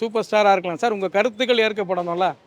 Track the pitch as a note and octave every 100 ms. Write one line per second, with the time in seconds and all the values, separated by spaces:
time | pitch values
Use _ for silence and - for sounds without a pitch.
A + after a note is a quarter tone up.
0 | A3+ A3+ G3 G#3+ G3+ F#3+ F3+ D#3+ A#3 G3+
1 | F#3+ G3 A#3+ G#3 B3+ A#3+ A3 G#3+ F#3 F3+
2 | F3 E3+ F#3 C3